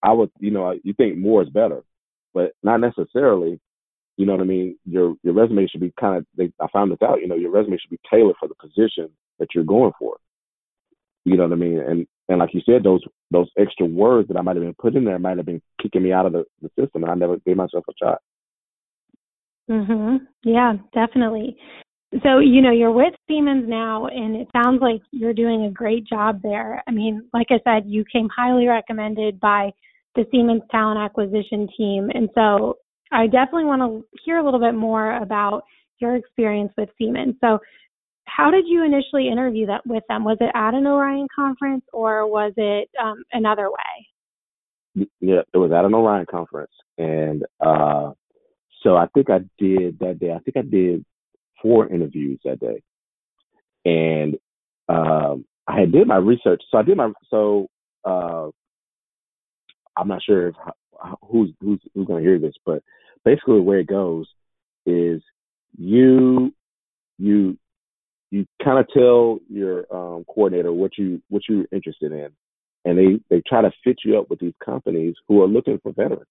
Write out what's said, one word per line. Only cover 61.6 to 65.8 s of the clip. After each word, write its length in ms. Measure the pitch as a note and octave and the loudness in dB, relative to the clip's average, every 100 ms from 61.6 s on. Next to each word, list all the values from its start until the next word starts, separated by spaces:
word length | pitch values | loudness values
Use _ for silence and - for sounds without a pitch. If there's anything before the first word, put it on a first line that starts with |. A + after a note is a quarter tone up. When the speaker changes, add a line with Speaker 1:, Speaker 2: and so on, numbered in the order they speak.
Speaker 1:
who's, 200 | G2 G2+ - | -6 -6 -6
who's 120 | - F#2+ | -10 -6
gonna 140 | F2 | -2
hear 180 | D#2+ F#2 | 2 2
this, 160 | D2+ - - | 0 -8 -6
but 160 | D2+ _ _ _ _ | -6 _ _ _ _
basically 320 | - D3+ - G#2+ | 0 2 4 2
the 60 | |
way 180 | F2+ G2 | 4 2
it 60 | E2 | 0
goes 420 | G2 F#2+ E2 D#2+ _ _ _ _ _ | -2 -2 -6 -10 _ _ _ _ _
is 380 | - F2 E2+ E2 _ _ _ _ _ | -4 0 0 -4 _ _ _ _ _
you, 720 | - | -14